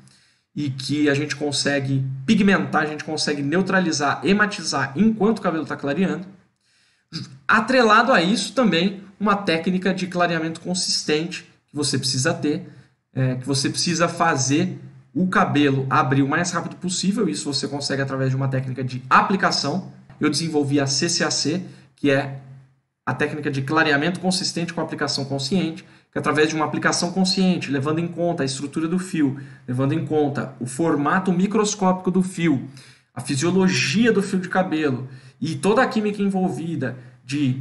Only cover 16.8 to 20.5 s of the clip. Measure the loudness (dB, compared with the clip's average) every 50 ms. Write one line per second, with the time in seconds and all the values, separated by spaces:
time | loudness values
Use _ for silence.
16.8 | -6 -6 -4 -2 0 0 0 0 0 -2 -2 -4 -4 -4 -4 -4 -4 -4 -6 -6
17.8 | -4 -4 -2 -2 -2 -2 -2 -2 0 0 0 0 0 0 0 -2 -2 -4 -6 -6
18.8 | -6 -6 -6 -8 0 4 4 4 4 4 2 0 0 0 0 0 -2 -2 -2 -4
19.8 | -6 -8 -14 -20 -20 -20 -6 -2 0 0 0 0 -2 0